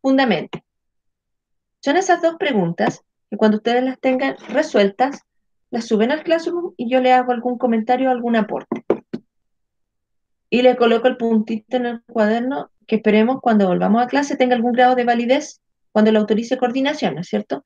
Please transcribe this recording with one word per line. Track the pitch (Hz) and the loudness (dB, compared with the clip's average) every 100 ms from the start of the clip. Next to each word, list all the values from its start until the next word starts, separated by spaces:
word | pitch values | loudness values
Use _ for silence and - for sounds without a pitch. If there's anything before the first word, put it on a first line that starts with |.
Fundamente". | 269 269 254 165 - - _ _ _ _ _ _ _ _ _ _ _ _ | 2 2 2 0 -4 -14 _ _ _ _ _ _ _ _ _ _ _ _
Son | 277 330 | -2 -2
esas | 381 349 | 0 0
dos | 339 330 | 0 -2
preguntas | 339 226 170 175 - - _ _ _ | -2 0 -2 -2 -4 -4 _ _ _
que | 208 | 0
cuando | 220 214 | 0 2
ustedes | 226 240 | 0 -2
las | 254 254 | -2 -4
tengan | 262 254 269 - - | -2 -2 -4 -6 -6
resueltas, | 233 311 226 196 - 262 285 _ _ _ _ _ | -4 0 0 0 0 -4 -4 _ _ _ _ _
las | 233 226 | -10 -2
suben | 214 226 | -2 0
al | 311 | -2
Classroom | 320 330 330 349 359 - | -2 -2 -2 -6 -8 -8
y | 233 | -2
yo | 254 | 0
le | 254 | 4
hago | 254 247 | 2 2
algún | 240 254 240 | -4 -4 -4
comentario, | 254 226 220 247 262 | 0 -2 0 0 0
algún | 247 240 226 | -2 0 -2
aporte. | 208 254 - 240 _ - _ - _ _ _ _ _ _ _ _ _ _ _ _ _ | -2 -6 -8 -10 _ -4 _ -18 _ _ _ _ _ _ _ _ _ _ _ _ _
Y | 233 | 4
le | 254 247 | 4 4
coloco | 233 226 247 | 2 4 2
el | 254 | 0
puntito | 226 220 220 226 _ 254 | 0 0 0 -6 _ -4
en | 240 | -4
el | 233 | -6
cuaderno | _ 233 208 233 254 285 - _ - | _ -2 0 0 -2 -6 -10 _ -4
que | 220 | -2
esperemos | 220 214 220 269 | 2 2 2 0
cuando | 247 214 196 | 2 2 2
volvamos | 175 185 220 | 0 2 0
a | 247 | 2
clase | 277 285 302 | -2 -2 -2
tenga | 254 247 | 0 2
algún | 233 | 0
grado | 240 247 254 | 4 4 4
de | 240 | 0
validez | 233 240 277 294 - _ _ _ | 0 0 0 -2 -18 _ _ _
cuando | 220 214 | 2 4
lo | 220 | 2
autorice | 208 208 233 254 | 2 -2 -2 -2
coordinación, | 247 254 269 294 202 147 | -2 -2 -4 -2 -4 -6
¿no | |
es | 180 | -6
cierto? | 208 214 277 | -6 -6 -10